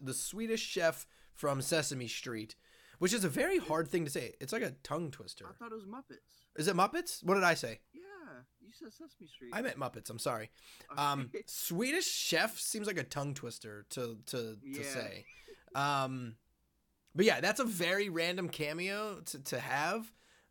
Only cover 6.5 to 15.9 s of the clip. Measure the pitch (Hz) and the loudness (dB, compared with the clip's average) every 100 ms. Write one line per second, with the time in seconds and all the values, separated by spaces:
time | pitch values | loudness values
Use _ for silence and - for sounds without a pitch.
6.5 | - 156 180 202 339 349 - 170 196 180 | -2 2 6 4 4 -4 -2 2 6 6
7.5 | 160 120 110 _ 294 381 403 285 131 131 | 4 0 -8 _ -20 -18 -16 -16 -16 -20
8.5 | _ 202 233 220 - 320 - 160 - 123 | _ -20 -18 -18 -16 -20 -20 -20 -16 -8
9.5 | 185 254 - 131 113 - 117 151 117 110 | -4 -2 -2 -4 -4 -8 -4 0 0 -4
10.5 | _ - - - 139 143 139 127 110 - | _ -20 -20 -6 2 2 2 0 -6 -8
11.5 | - - 170 247 330 349 - - 165 214 | -6 -2 0 2 2 0 0 2 4 4
12.5 | - - 220 208 180 135 147 143 139 120 | 0 -4 -2 -2 -2 -2 -4 -4 -4 -8
13.5 | 113 110 104 104 - 120 110 - 127 113 | -10 -12 -14 -10 -4 -4 -6 -6 -4 -4
14.5 | 107 95 139 143 135 107 92 - - - | -8 -8 -6 -4 -4 -6 -8 -14 -20 -20
15.5 | 440 - 135 143 | -20 -8 0 2